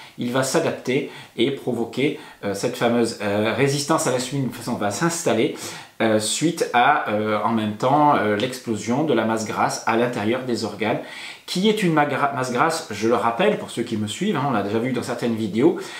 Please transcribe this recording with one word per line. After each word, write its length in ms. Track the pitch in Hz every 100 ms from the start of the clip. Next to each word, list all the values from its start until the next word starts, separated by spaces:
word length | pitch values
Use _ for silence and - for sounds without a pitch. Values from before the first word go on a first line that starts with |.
| - -
il 140 | 120
va 140 | 131
s'adapter 680 | 131 165 143 127 - 123 - - - -
et 140 | 127
provoquer, 720 | 135 - 117 113 - 147 - - -
euh, 100 | 101
cette 220 | 98 - -
fameuse, 420 | 117 120 113 -
euh, 300 | 101 104 110
résistance 540 | 107 139 147 - 156 143
à 60 |
l'insuline, 320 | 123 - 143
de 40 | 120
toute 100 | -
façon, 160 | -
va 180 | 104 104
s'installer, 640 | 101 170 - 123 110 147 - - - - -
euh, 200 | 110 110
suite 500 | 107 - 156 170 -
à, 380 | - 123 147 -
euh, 300 | 107 107 104
en 80 | 110
même 240 | 113 107
temps, 400 | 104 127 151 147
euh, 220 | 113 104 104
l'explosion 680 | 127 - 120 107 104 131
de 100 | 156
la 120 | 113
masse 220 | 110 110 104
grasse 360 | 92 127 - -
à 100 | 113
l'intérieur 480 | 123 110 104 127
des 180 | 131 110
organes, 380 | 104 98 107 143 - - - - -
qui 220 | 180 214
est 140 | 214
une 120 | 180
ma-, 120 | 156 143
gra-, 260 | 127 135
masse 180 | 127 120
grasse, 340 | 120 160 160 -
je 160 | 101 113
le 80 | 117
rappelle, 420 | 113 - 214 196
pour 120 | -
ceux 100 | -
qui 140 | 113 107
me 100 | 107
suivent, 300 | - 202 160
hein, 80 | 139
on 60 |
l'a 100 | 110
déjà 160 | 101 113
vu 140 | 127
dans 100 | 123
certaines 320 | - 120 120
vidéos, 440 | 110 110 104 156 190 -